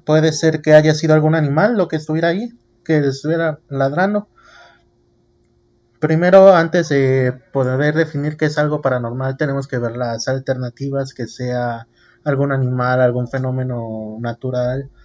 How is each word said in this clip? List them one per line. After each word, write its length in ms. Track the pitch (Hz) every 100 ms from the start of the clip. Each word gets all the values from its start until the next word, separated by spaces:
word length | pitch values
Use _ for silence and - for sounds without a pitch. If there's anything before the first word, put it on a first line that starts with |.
puede 280 | - 156 160
ser 280 | 151 165 156
que 140 | 156
haya 200 | 151 151
sido 200 | 151 156
algún 200 | 156 156
animal 420 | 160 147 147 214 220
lo 100 | 175
que 80 | 156
estuviera 320 | 156 160 170
ahí, 220 | 185 233 - _ _
que 140 | - 151
estuviera 640 | 139 135 151 165 165 147 -
ladrando. 600 | 139 135 151 202 208 - _ - - - _ _ _ _ _ _ _ _ _ _ _ _ -
Primero, 540 | 156 160 180 190 190
antes 340 | 175 165 175 160
de 440 | 139 131 131 127 127 _
poder 420 | 139 127 131 147
definir 420 | 156 156 143 147 151
qué 100 | 151
es 120 | 151
algo 220 | 151 147
paranormal, 560 | 135 127 117 127 131 131
tenemos 320 | 147 139 139
que 100 | 127
ver 180 | 117 120
las 320 | 120 113 -
alternativas, 840 | 131 135 127 123 - 139 139 131
que 120 | - 113
sea 640 | - 123 123 123 113 - _ _ _
algún 280 | 151 139 139
animal, 480 | 135 127 127 123 127
algún 280 | 123 123 123
fenómeno 880 | 131 131 127 127 120 113 110 107 110
natural, 680 | 117 117 127 123 123 135 135 _